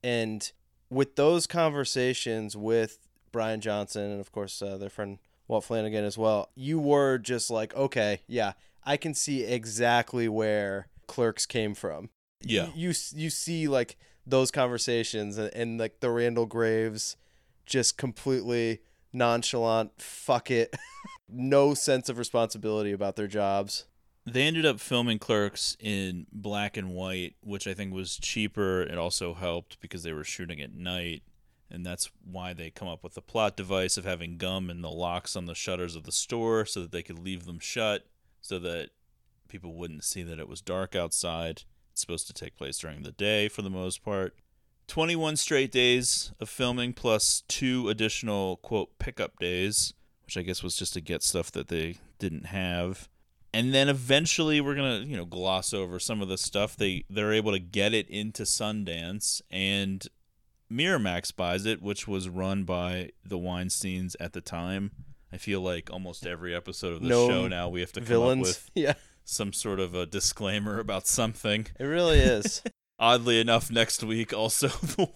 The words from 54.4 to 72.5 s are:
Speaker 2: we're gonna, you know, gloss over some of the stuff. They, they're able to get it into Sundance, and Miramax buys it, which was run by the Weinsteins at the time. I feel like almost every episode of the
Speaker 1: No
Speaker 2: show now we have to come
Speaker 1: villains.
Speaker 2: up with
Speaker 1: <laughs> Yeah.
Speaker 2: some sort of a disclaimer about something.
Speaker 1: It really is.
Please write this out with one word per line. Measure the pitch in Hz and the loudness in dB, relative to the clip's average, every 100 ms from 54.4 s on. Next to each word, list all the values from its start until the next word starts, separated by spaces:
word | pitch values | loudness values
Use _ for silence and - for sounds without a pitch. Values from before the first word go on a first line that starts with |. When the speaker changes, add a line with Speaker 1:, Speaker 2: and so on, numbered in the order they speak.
| 156 151 | 4 4
Speaker 2:
we're | 143 143 | 2 0
gonna, | 135 110 | 0 -2
you | 131 117 | -4 -6
know, | |
gloss | 85 90 92 95 - | -6 -2 2 2 0
over | 104 90 90 | -2 -2 -4
some | - 107 | -4 -2
of | 95 | -2
the | 95 | -2
stuff. | - 101 104 - | 0 0 0 0
They, | 101 90 - | 0 0 -4
they're | 98 104 | -2 2
able | 110 107 | 2 2
to | 98 | 0
get | 87 101 101 | 0 0 2
it | 113 98 | 2 0
into | 101 107 - | -4 -6 -4
Sundance, | 104 - 107 107 95 85 85 104 - - - | -2 0 -2 -2 -4 -6 -6 -4 -2 -4 -4
and | 92 98 98 98 95 - _ _ _ _ _ - | -2 0 0 0 -4 -8 _ _ _ _ _ -6
Miramax | 117 170 170 101 87 - | 0 2 2 2 0 -4
buys | - 87 92 107 | -2 0 0 0
it, | 110 | -2
which | 98 101 - | -2 -6 -2
was | 98 92 | -4 -2
run | 90 95 98 | -2 -2 0
by | 90 90 90 90 90 - | 0 -2 -2 -4 -6 -12
the | 92 92 | -8 -6
Weinsteins | 90 90 92 - 95 92 92 - | -4 -2 -2 -2 -2 -4 -4 -6
at | 87 | -8
the | 90 | -8
time. | - 85 87 95 101 - - - - | -8 -6 -4 -4 -4 -8 -16 -18 -16
I | 90 | -10
feel | - 98 | -4 -2
like | 92 87 80 | 0 -2 -6
almost | 92 92 85 87 | -10 -10 -10 -8
every | 85 87 | -6 -6
episode | 87 90 - 92 | -6 -6 -6 -6
of | 82 | -2
the | 127 | 4
Speaker 1:
No | 120 120 | 6 6
Speaker 2:
show | 92 92 | 4 0
now | 90 87 | -2 -2
we | 87 | -2
have | 87 | -4
to | 113 | -4
come | 117 | 2
Speaker 1:
villains. | 117 123 131 | 4 6 4
Speaker 2:
up | 107 | 2
with | - - | -2 -4
Speaker 1:
<laughs> | |
Yeah. | - 143 143 - _ | 0 2 0 -4 _
Speaker 2:
some | - - 101 | -6 -4 -4
sort | - 110 95 | -4 -2 0
of | 90 | 0
a | 90 85 | -2 -2
disclaimer | 98 - - 101 104 104 104 | 0 0 0 -2 0 -2 -2
about | 110 95 - | -2 -2 0
something. | - 110 107 110 104 107 - | 2 0 0 0 0 -2 -4
Speaker 1:
It | |
really | 139 165 170 151 | 0 4 8 10
is. | 131 113 202 | 8 6 2